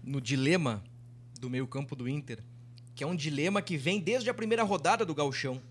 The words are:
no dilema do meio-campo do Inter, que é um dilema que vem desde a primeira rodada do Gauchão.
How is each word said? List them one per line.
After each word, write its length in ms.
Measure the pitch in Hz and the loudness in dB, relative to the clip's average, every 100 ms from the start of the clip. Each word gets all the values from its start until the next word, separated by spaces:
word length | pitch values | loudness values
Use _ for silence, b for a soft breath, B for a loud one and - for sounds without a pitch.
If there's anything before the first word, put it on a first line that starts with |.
no 160 | 131 139 | -4 -4
dilema 640 | 120 135 135 180 131 107 - - - - - - | 0 4 6 6 4 0 -6 -18 -18 -18 -16 -10
do 100 | 123 | -4
meio-campo 460 | 127 127 135 135 135 | -2 -2 -4 -6 -4
do 120 | 123 | -2
Inter, 320 | 147 - - - - - - - - | -4 -4 -10 -10 -18 -18 -18 -16 -6
que 80 | |
é 40 | 160 | -2
um 80 | 180 | 0
dilema 460 | 151 143 170 202 | 0 2 2 2
que 160 | - 156 | 0 0
vem 220 | 147 202 | 2 2
desde 300 | 170 254 233 | 2 2 2
a 40 | |
primeira 300 | 220 220 226 | 0 2 2
rodada 420 | 208 185 165 226 185 | 4 4 4 4 2
do 100 | 147 | 2
Gauchão. 460 | 143 123 135 127 - | 0 0 -2 -4 -10